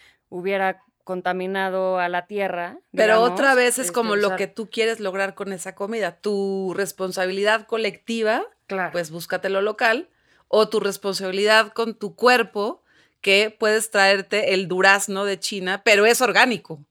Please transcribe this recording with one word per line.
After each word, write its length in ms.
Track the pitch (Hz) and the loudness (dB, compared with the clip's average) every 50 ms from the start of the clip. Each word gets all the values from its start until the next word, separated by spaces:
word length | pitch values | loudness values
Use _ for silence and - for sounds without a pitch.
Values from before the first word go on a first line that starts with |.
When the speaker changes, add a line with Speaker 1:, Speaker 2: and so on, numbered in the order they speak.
| _ _ _ _ _ | _ _ _ _ _
Speaker 1:
hubiera 560 | _ - 180 175 196 196 190 190 190 190 185 _ _ _ _ _ | _ -12 -8 -4 -4 -2 0 -2 -2 -4 -6 _ _ _ _ _
contaminado 920 | - 185 180 180 180 180 185 185 185 196 190 190 190 185 190 185 185 185 | -10 -8 -4 -2 -2 -2 -2 -4 -4 -4 -4 -4 -2 -2 -2 -2 -2 -2
a 120 | 180 180 175 | -2 -2 -2
la 180 | 180 175 180 | -2 -4 -6
tierra, 500 | - 208 202 196 185 180 175 175 180 240 349 _ _ - | -6 -6 -4 -4 -4 -4 -6 -8 -10 -12 -18 _ _ 0
Speaker 2:
Pero 200 | 185 220 214 220 | 2 4 4 6
Speaker 1:
digamos, 160 | 220 233 247 | 4 4 2
Speaker 2:
otra 240 | - - 277 269 262 | 2 2 2 4 4
vez 240 | 247 247 247 247 262 | 4 4 2 0 -2
es 60 | 262 | -4
Speaker 1:
este, 80 | - - | -2 -2
Speaker 2:
como 220 | 240 226 214 208 | -2 0 0 0
lo 100 | 208 202 | 0 0
Speaker 1:
usar 100 | 196 185 | 0 0
Speaker 2:
que 100 | 185 196 | -2 -4
tú 220 | 190 - - 220 220 | -6 -6 -10 -12 -6
quieres 300 | - 226 220 226 226 226 | -4 -2 -2 -2 -2 -4
lograr 340 | 208 190 185 196 196 196 190 | -6 -6 -4 -4 -4 -4 -6
con 180 | - 196 196 190 | -8 -10 -10 -10
esa 220 | 175 - 190 185 | -10 -12 -12 -10
comida. 440 | - 202 196 226 226 196 170 170 _ | -8 -8 -6 -4 -4 -4 -4 -6 _
Tu 520 | - 214 208 196 196 196 196 190 190 185 170 | -4 -4 -2 -2 -2 -2 -4 -4 -4 -4 -4
responsabilidad 880 | 190 202 170 - - 190 185 180 190 185 185 190 196 202 208 220 226 214 | -4 -4 -6 -6 -6 -6 -6 -4 -4 -4 -4 -2 0 2 2 2 0 0
colectiva, 760 | - 233 226 220 202 - - _ - 226 226 220 214 226 294 427 - _ _ _ | -4 -4 -4 -2 -4 -6 -8 _ -6 -4 -2 0 0 0 0 -4 -8 _ _ _
Speaker 1:
Claro. 240 | - 196 190 180 165 | -8 -6 -4 -4 -4
Speaker 2:
pues 200 | - 175 170 156 | -4 -6 -6 -6
búscate 380 | 160 170 165 - 185 180 190 190 | -10 -12 -8 -6 -6 -4 -4 -2
lo 120 | 196 190 | -2 0
local, 480 | 202 214 214 - 247 226 220 277 359 - _ _ _ _ _ _ _ | -2 -2 -2 0 0 0 0 -2 -4 -10 _ _ _ _ _ _ _
o 220 | - - 214 214 214 | 0 2 2 2 2
tu 100 | 220 214 | 0 -2
responsabilidad 960 | 196 202 190 - - 196 185 190 196 185 185 196 208 214 220 220 214 208 - | -2 -4 -4 -6 -6 -6 -6 -6 -6 -6 -2 0 2 4 4 4 4 2 -2
con 220 | - 226 226 226 | -6 -6 -6 -6
tu 200 | - - 190 165 | -8 -12 -14 -4
cuerpo, 680 | - 226 247 247 240 226 - - 208 202 226 359 - _ _ _ _ _ _ _ _ | 0 4 4 4 4 2 -2 -4 -6 -4 -4 -6 -10 _ _ _ _ _ _ _ _
que 320 | - 196 196 202 214 214 214 | 0 2 4 4 4 2 -2
puedes 340 | _ 226 214 214 220 214 - | _ 2 2 2 2 0 0
traerte 600 | - 202 196 196 202 196 190 - - 208 214 - 190 | 2 2 4 4 4 2 0 -2 -2 0 0 0 0
el 140 | 185 196 | 0 -2
durazno 580 | 156 180 185 190 196 196 202 196 - 196 196 202 | -2 0 4 4 4 4 4 2 -4 -4 -4 -4
de 140 | 202 196 185 | -4 -4 -6
China, 420 | - - 208 196 185 185 190 190 - | -6 -8 -8 -6 -4 -4 -6 0 2
pero 220 | 240 208 202 208 | 4 4 6 6
es 160 | 226 240 - | 4 4 4
orgánico 580 | 254 208 180 202 240 254 226 165 - - 160 143 147 _ | 2 2 4 4 4 4 2 -2 -8 -12 -18 -18 -18 _